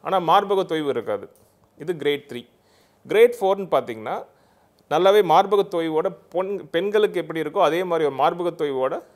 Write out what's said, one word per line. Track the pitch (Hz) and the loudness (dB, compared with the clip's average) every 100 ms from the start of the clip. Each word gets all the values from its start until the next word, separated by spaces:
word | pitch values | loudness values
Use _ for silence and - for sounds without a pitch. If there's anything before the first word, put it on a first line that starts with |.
ஆனா | 151 185 | 0 -2
மார்பக | 165 190 202 196 | 4 2 4 -2
தொய்வு | 170 160 147 | 0 -2 -2
இருக்காது. | 120 113 104 - _ _ _ _ _ | -4 -4 -6 -8 _ _ _ _ _
இது | 139 170 | -10 -4
கிரேட் | 143 143 - | -2 -2 -6
த்ரீ. | 120 - _ _ _ _ _ - | -16 -16 _ _ _ _ _ -2
கிரேட் | 185 240 240 | 4 4 4
ஃபோர்ன்னு | 196 196 190 | -2 -2 0
பார்த்தீங்கன்னா, | 147 123 110 110 196 - _ _ _ _ _ _ | -2 -2 -10 -8 -8 -10 _ _ _ _ _ _
நல்லாவே | 151 190 208 | 2 4 4
மார்பக | 185 156 196 202 | 6 4 4 0
தொய்வோட | 185 175 165 156 185 170 _ | 0 -4 -2 -2 -4 -8 _
பொன்-, | 170 190 196 156 | -6 -4 -8 -6
பெண்களுக்கு | 165 196 208 208 180 | -4 0 2 2 0
எப்படி | 156 160 | -6 -6
இருக்கோ, | 151 202 | -4 2
அதே | 156 165 | 2 2
மாதிரி | 185 170 151 | -2 0 -2
ஒரு | 135 | 2
மார்பக | 151 175 175 165 | 0 0 -6 -4
தொய்வோட | 147 135 131 190 - | -4 -2 -2 -4 -12